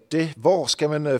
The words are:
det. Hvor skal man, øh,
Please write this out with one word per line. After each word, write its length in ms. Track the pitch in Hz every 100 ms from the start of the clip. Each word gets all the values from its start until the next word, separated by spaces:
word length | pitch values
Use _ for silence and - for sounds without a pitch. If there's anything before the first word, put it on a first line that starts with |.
| -
det. 220 | 156 160 139
Hvor 280 | 135 185 135
skal 240 | - 151
man, 180 | 151 147
øh, 120 | 131